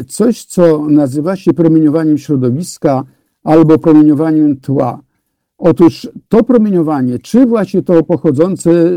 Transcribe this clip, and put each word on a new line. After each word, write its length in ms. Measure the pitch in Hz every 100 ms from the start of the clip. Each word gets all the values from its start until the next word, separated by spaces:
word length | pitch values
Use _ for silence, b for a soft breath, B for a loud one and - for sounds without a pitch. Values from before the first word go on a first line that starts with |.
| 131
coś, 360 | - 226 220
co 460 | - - 175 151 151
nazywa 460 | 147 143 139 151 190
się 180 | 190
promieniowaniem 640 | 147 165 160 156 151 160 151
środowiska 840 | 131 143 127 127 175 - 160 131 131 b b _
albo 360 | - 160 156 156
promieniowaniem 800 | 165 156 151 143 160 156 151 135
tła. 420 | - 135 127 - _ _ _ _ _ _
Otóż 500 | - 156 165 - - - -
to 140 | 214
promieniowanie, 760 | 233 247 214 185 156 147 127 123
czy 260 | - 226 262
właśnie 360 | 226 190 190
to 220 | - 170
pochodzące 680 | 156 175 170 139 180 185 170 170 170